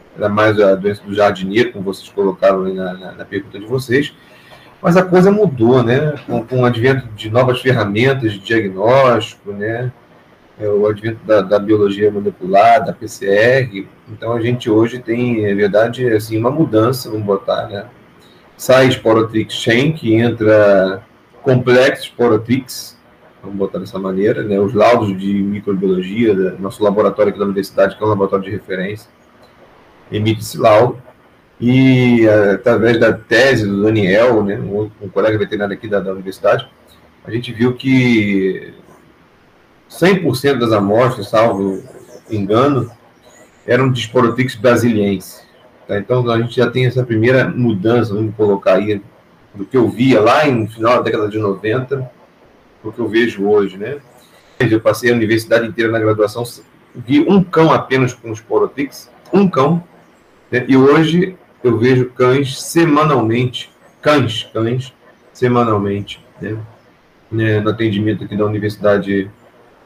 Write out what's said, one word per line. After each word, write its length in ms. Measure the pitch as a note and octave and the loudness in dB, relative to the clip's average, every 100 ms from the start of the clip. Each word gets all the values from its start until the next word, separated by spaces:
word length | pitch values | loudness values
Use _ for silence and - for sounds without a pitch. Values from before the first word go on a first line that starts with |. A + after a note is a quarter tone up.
| _ - | _ -6
Era 140 | G#2 | -2
mais 300 | G#2 G#2+ G#2 | 2 2 4
a 160 | G2 F#2+ | 2 2
doença 260 | G2+ G#2 | -2 -6
do 120 | G2+ G2 | -6 0
jardineiro, 560 | G2+ F#2 F#2+ G#2+ A#2+ | 0 0 -2 0 -2
como 140 | G2+ F#2+ | -4 -8
vocês 240 | F#2+ - | -10 -10
colocaram 560 | - G2 F2+ G2 F#2+ F#2+ | -2 -2 2 2 2 -2
aí 80 | |
na, 200 | F#2+ F#2 | -6 -8
na, 180 | F#2 F2+ | -10 -16
na 120 | F2+ G2 | -18 -10
pergunta 320 | G2+ - G2+ | -10 -10 -16
de 80 | G#2+ | -8
vocês. 480 | C3 B2 C3 D3 - - - - - - _ | -6 -2 -2 -2 -10 -20 -20 -20 -20 -20 _
Mas 140 | F3+ F3+ | 2 2
a 80 | |
coisa 280 | F3+ F3+ F#3+ | 4 4 4
mudou, 500 | G#3 F#3+ B2 A2+ C3 | 4 0 2 4 4
né? 320 | A2+ C3+ D3+ D3 - | 2 0 -2 -4 -6
Com, 180 | A#2 - | -6 -4
com 160 | B2+ | 0
o 40 | A#2+ | 0
advento 420 | A2+ C3 C3 - - | 2 0 0 -4 -12
de 140 | A2 | -2
novas 300 | A#2+ B2+ B2+ | 0 0 0
ferramentas 760 | C3 A#2+ G2+ G#2 C3+ C3 A2 | 0 0 0 0 0 0 -4
de 60 | G2 | -6
diagnóstico, 1120 | - A2+ G2 F#2 A2 C3+ B2+ A2+ - - G2+ | -2 -2 -2 -2 2 4 4 0 -4 -12 -16
né? 400 | G2+ G#2+ A#2 B2 - _ _ _ _ _ - | -10 -8 -6 -8 -12 _ _ _ _ _ -8
É, 80 | G#2+ | -2
o 180 | G2+ G#2+ | 0 0
advento 400 | G#2 A2 A2+ G#2 | -2 -6 -8 0
da, 160 | G#2+ | 0
da 160 | F#2+ G#2 | 2 -2
biologia 540 | G2+ G#2+ G2+ G2 G#2 | 0 0 0 0 -2
molecular, 720 | G2+ G2+ - F#2 G2 A#2 A2+ E2+ | -2 -6 -8 -2 2 4 4 0
da 80 | |
P 140 | F2+ G#2+ | -8 -14
C 180 | - G2 | -10 -2
R. 600 | G2+ A#2 C3+ B2 G2 - _ - | 2 2 2 -2 -8 -14 _ -20
Então, 240 | G#2+ A2+ | -12 -6
a 80 | A#2 | -4
gente 280 | A2+ A#2+ A#2+ | -4 -4 0
hoje 300 | G#2+ A#2 B2 | 2 0 -2
tem, 460 | A2+ A#2+ B2 A2+ G#2 | -6 -4 -2 -2 -2
é 100 | G2 | -2
verdade, 500 | G2+ G2+ A#2 B2 B2 | 0 2 0 -2 -2
assim, 240 | G#2+ A2 A2 | -2 -2 -2
uma 140 | A#2+ | -2
mudança, 580 | D3+ C#3 A2 A#2 C3+ A#2+ | 0 0 2 0 -2 -8
vamos 160 | G#2+ G2+ | -6 -2
botar, 420 | G2 - G2 A2+ | -2 -2 -6 -6
né? 180 | G2+ - - _ _ _ _ _ - | -10 -12 -20 _ _ _ _ _ -8
Sai 320 | - C3 C3 | 2 4 4
Sporotrix 640 | - A2+ A2 A2 A2 G#2 | 2 0 2 0 -4 -6
Schenck, 600 | - - A2+ D3 D#3+ A2+ | -6 0 0 0 -2 0
entra 880 | A2 A#2 A2+ G#2+ G#2+ G#2 G2 F#2+ F#2+ - _ _ - | 2 0 0 2 4 6 4 2 -4 -12 _ _ -8
Complexo 680 | C3 A#2+ A#2+ B2+ C#3 - - | 0 0 4 4 4 0 -10
Sporotrix, 920 | - A#2+ G#2+ A2 C3 - - - - _ _ _ _ | -2 0 0 0 -4 -4 -14 -16 -20 _ _ _ _
vamos 160 | F#2+ G2 | -14 -6
botar 220 | F#2+ F#2 | -6 -6
dessa 180 | F#2+ F#2+ | -10 -8
maneira, 460 | F#2+ F#2+ G#2+ B2 | -6 -2 -2 -2
né? 160 | G#2 G2 | -2 -2
Os 140 | G2+ | 0
laudos 440 | G#2+ A2+ A#2+ G#2 F#2 | 4 4 4 0 -4
de 160 | G2 | -4
microbiologia, 1000 | G2+ G2 G2+ G2+ F#2 F#2+ F#2 F#2 G#2+ A2+ F#2+ | -2 -4 -6 -6 -2 -2 -2 -4 0 0 2
da, 160 | F#2 F2+ | -2 -4
nosso 260 | G2 - | -10 -2
laboratório 460 | G#2 G2+ G2+ G2 G#2 | 0 2 0 2 0
aqui 100 | F#2+ | 0
da 60 | G2+ | -4
universidade, 500 | G2 G2 - G2 - | -4 -4 0 0 0
que 80 | |
é 20 | G#2+ | -2
um 40 | |
laboratório 340 | G2+ G2 G2 | 0 0 -2
de 80 | F#2+ | -4
referência, 580 | G2 - F#2 F#2+ G#2+ - _ _ _ - _ _ _ _ _ _ | -10 -8 -8 -8 -10 -16 _ _ _ -20 _ _ _ _ _ _
emite 300 | G#2+ A2 G#2+ | -4 -2 -2
esse 160 | - - | -6 0
laudo. 440 | A2+ G#2+ B2 - - _ _ _ _ _ | 4 6 4 -2 -16 _ _ _ _ _
E, 640 | A#2+ C3 C3 B2+ B2 A#2+ A2 | 0 4 6 6 4 4 4
é, 240 | G#2+ G2+ F#2+ | 4 2 2
através 440 | A#2+ A2 A#2 A#2 | 0 2 2 4
da 140 | A2+ | 2
tese 520 | G#2+ - A#2 C3+ A#2 G2+ | 0 0 2 2 2 -2
do 180 | G2 | 0
Daniel, 600 | G#2+ A2 F#2 G2+ B2 A2 | 0 2 2 2 2 2
né, 140 | G2+ G2+ | 0 -4
um, 340 | G2 G2+ G#2+ - | -6 -6 -6 -10
um 60 | G2+ | -8
colega 300 | F#2+ G#2+ G#2+ | -2 0 -2
veterinário 360 | G2 G#2 G2+ | -4 -4 -6
aqui 140 | G2 G#2+ | -6 -4
da, 140 | G2+ | -4
da 100 | F#2 | -4
universidade, 580 | F#2+ F#2+ - G2+ C3+ - _ _ _ _ _ | -8 -12 -4 -2 -2 -4 _ _ _ _ _
a 80 | - | -10
gente 220 | A2+ A#2+ | -10 -8
viu 200 | G#2+ B2 | -2 -2
que 1000 | B2 C3 C3 B2 A2+ G2+ G2 F#2+ F2+ - - - - _ _ _ _ _ _ _ _ _ | -2 0 2 2 2 0 0 -2 -4 -12 -20 -20 -20 _ _ _ _ _ _ _ _ _
cem 340 | - F3 F#3+ | -2 0 2
por 140 | D#3 - | 0 -2
cento 240 | C#3+ B2+ | -2 0
das 120 | A#2 | 0
amostras, 580 | G#2+ G2 A2 B2+ A#2 G2 | 0 2 2 2 -2 -2
salvo 540 | A2 A2+ G2 G2 F#2+ - - - - - | 0 2 0 -4 -6 -12 -20 -20 -20 -10
engano, 640 | G#2+ G2 A2 C#3+ C3+ G#2+ - _ _ _ _ _ _ - | -6 0 2 2 0 -4 -10 _ _ _ _ _ _ -2
eram 260 | B2 C3+ | 0 2
de 100 | A#2 | -2
Sporotrix 540 | G#2 B2+ A#2 A#2 B2+ G2+ | -2 0 2 0 -4 0
brasiliense. 840 | B2 A#2 A#2+ G#2+ G2+ F#2+ - - - _ _ _ - | 2 2 2 0 0 -2 -8 -20 -20 _ _ _ -8
Tá? 100 | G2+ | -8
Então, 320 | G2+ B2 A#2+ | -2 -2 0
a 100 | A2+ | -2
gente 160 | A#2+ B2+ | -2 -2
já 140 | A#2 | -2
tem 160 | B2+ B2+ | 0 -2
essa 180 | B2+ | -2
primeira 440 | B2 A2 A#2 C3 - | -2 0 2 2 0
mudança, 640 | A#2+ A#2+ G2 A2 A#2+ G#2+ | -2 -2 0 0 0 0
vamos 220 | G2+ A2 G#2+ | -4 -6 -2
colocar 400 | G#2 G2 G2 F#2 | 0 0 2 0
aí, 260 | G#2 G2+ - _ _ _ _ | 0 -6 -8 _ _ _ _
do 120 | G2+ G2+ | -14 -4
que 100 | B2+ | 0
eu 140 | G#2 | 0
via 320 | A2 C3 A2 | 2 2 4
lá 260 | G#2+ C#3+ D#3 | 4 2 2
em, 140 | A#2 | 0
no 60 | G#2+ | -4
final 300 | A2+ A#2 A#2+ | -2 0 0
da 40 | |
década 260 | C#3+ A#2 G#2+ | 0 -4 -4
de 120 | G#2+ | -4
noventa, 720 | G2+ F2+ G#2+ B2 B2+ C3+ C3 - _ _ _ _ _ _ | -4 -4 -4 -4 -4 -8 -8 -16 _ _ _ _ _ _
pro 120 | A2+ | -14
que 60 | G#2+ | -6
eu 80 | G#2+ | -2
vejo 380 | A2 A#2 G2+ G2+ | 0 0 -2 0
hoje, 300 | G#2 F#2+ F#2+ | 2 0 -6
né? 200 | A2 C#3+ - - _ _ _ _ | -10 -12 -16 -20 _ _ _ _
Eu 200 | A#2 A2 | 0 0
passei 320 | - - A#2+ | 0 0 0
a 40 | A#2+ | 0
universidade 520 | G#2 A2+ - A2+ A2+ | 0 -2 0 -2 -2
inteira 240 | A2+ A2+ | -2 -2
na 80 | A2 | 0
graduação, 440 | G#2+ G#2+ G#2 A#2+ A#2+ - - _ _ B2+ | 0 0 0 -2 -10 -12 -20 _ _ -16
vi 260 | A2+ D3 | 0 2
um 220 | D#3+ G3 | 4 4
cão 300 | - D#3+ D#3+ | 2 2 2
apenas 400 | F3+ - C3 B2+ | 2 0 -2 -2
com 180 | - A#2 | -4 -12
Sporotrix, 800 | G#2+ - G#2+ G2+ B2+ C#3 - - _ - | -14 -4 0 0 -2 -8 -10 -20 _ -2
um 160 | F#3+ F#3+ | 2 2
cão, 340 | C3+ C#3 E3+ - - _ _ _ _ _ | 2 0 0 -4 -20 _ _ _ _ _
né? 120 | A#2+ B2 | -4 2
E 100 | C3 | 4
hoje 580 | C#3 D#3 D#3 E3+ F#3 - _ _ | 6 6 4 0 -2 -6 _ _
eu 160 | B2 A2 | -2 2
vejo 260 | B2+ B2+ B2+ | 2 2 0
cães 500 | - B2+ C3+ C3+ - | 0 2 2 -2 -8
semanalmente, 1080 | - E3 D#3+ D3 D3+ C3 A2 A#2+ B2 - - _ _ _ | -4 0 2 4 2 2 0 0 -2 -6 -14 _ _ _
cães, 460 | D3+ D3 A2 A2+ - | 0 2 0 -4 -8
cães, 400 | A2 A2+ B2+ - _ _ _ _ | -4 -2 -4 -6 _ _ _ _
semanalmente, 920 | - B2 B2 A#2 G#2 G2+ G2+ G2 - _ - | -2 0 2 2 0 -2 -4 -8 -16 _ -14
né? 160 | G2 A2 A2 - _ _ _ _ _ | -10 -10 -12 -20 _ _ _ _ _
Né, 280 | A2+ A2 G#2 | -2 0 0
no 120 | G#2+ | 0
atendimento 520 | G#2 A2+ G2+ G#2+ F#2+ | -2 -2 0 -2 -4
aqui 140 | G2+ G#2 | -6 -4
da 80 | G#2 | -2
Universidade... 840 | G#2+ G#2 - G2+ G2+ F#2+ G2 G2+ - _ _ _ _ | -2 -6 -2 0 0 0 -4 -4 -12 _ _ _ _